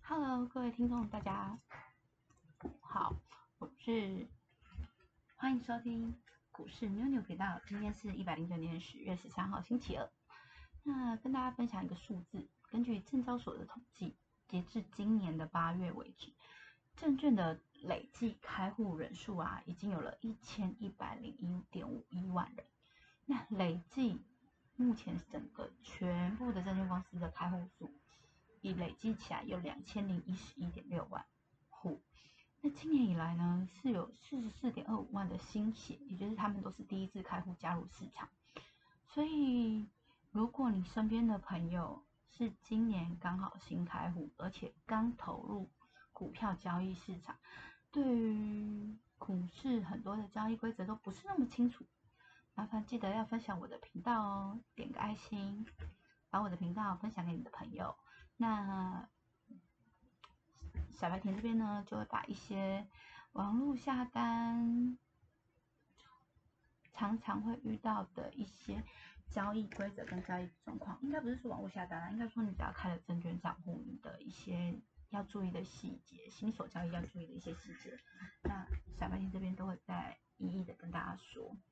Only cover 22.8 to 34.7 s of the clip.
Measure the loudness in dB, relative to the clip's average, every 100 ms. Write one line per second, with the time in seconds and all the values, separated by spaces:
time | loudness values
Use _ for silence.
22.8 | _ -20 -20 _ 0 0 2 2 4 2
23.8 | -2 2 2 2 -6 _ _ _ _ 4
24.8 | 4 4 0 -4 -4 -8 -8 -8 -10 -10
25.8 | -14 -2 0 4 2 2 0 0 2 2
26.8 | 2 0 -2 -4 -4 -2 0 0 -4 _
27.8 | -12 -12 _ -20 -20 _ _ -8 -2 -2
28.8 | -2 -2 -2 -2 -4 -6 -2 -2 -2 -6
29.8 | -4 -2 2 0 0 -4 -4 -4 -4 -4
30.8 | -2 -2 -2 -6 -8 _ _ _ _ -4
31.8 | -2 -2 _ -20 -20 -20 _ _ 0 0
32.8 | 4 6 8 6 4 4 4 4 2 0
33.8 | 2 2 0 -8 -6 -2 -2 0 0